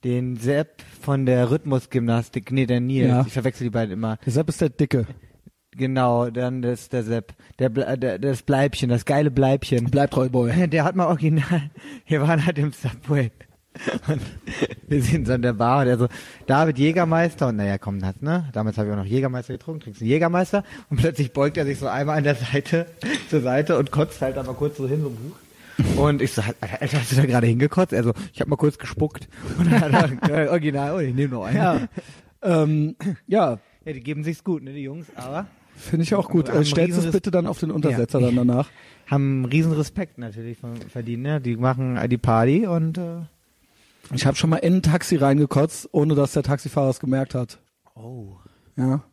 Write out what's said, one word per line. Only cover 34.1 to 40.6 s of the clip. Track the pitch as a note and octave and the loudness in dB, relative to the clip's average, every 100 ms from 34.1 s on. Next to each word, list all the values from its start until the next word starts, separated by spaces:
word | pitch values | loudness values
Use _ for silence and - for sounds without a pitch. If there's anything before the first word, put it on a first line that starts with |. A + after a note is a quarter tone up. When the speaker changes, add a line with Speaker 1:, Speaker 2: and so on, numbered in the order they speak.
| D3+ | -6
Speaker 1:
sich's | D#3 E3 | -6 -6
gut, | - D#3+ | -6 -6
ne, | C3+ | -6
die | C#3+ | -12
Jungs, | C3+ D3+ D#3+ - | -12 -12 -16 -14
aber | B2+ D3 G3 _ _ - | -10 -10 -10 _ _ -20
Speaker 2:
Find | - E3 | -4 -2
ich | E3 | 2
auch | G3+ - | 0 2
gut. | F3 D#3 | 0 2
Speaker 1:
haben | D3+ | 2
Speaker 2:
Äh, | D3+ | 2
stellst | D3 F3 F3 | 4 2 2
Speaker 1:
riesen | E3 | 0
Speaker 2:
es | |
bitte | F3+ G3+ | 0 2
dann | F3+ F3 | 0 0
auf | E3+ | -2
den | D#3+ | -2
Untersetzer | D#3 D3 A#2+ A#2 C#3 | 0 0 0 0 2
Speaker 1:
Ja. | B2 | 4
Speaker 2:
dann | B2 | 4
danach. | B2 A#2+ C#3+ - - - - | 4 2 0 -8 -20 -20 -2
Speaker 1:
Haben | C#3+ C#3 C3+ B2+ | 0 2 0 0
riesen | D3 D#3+ | 2 2
Respekt | D#3 D3 - F3 - | 0 -2 -6 -10 -10
natürlich | A#2 G#2 A#2 | -14 -12 -12
von, | A2+ | -12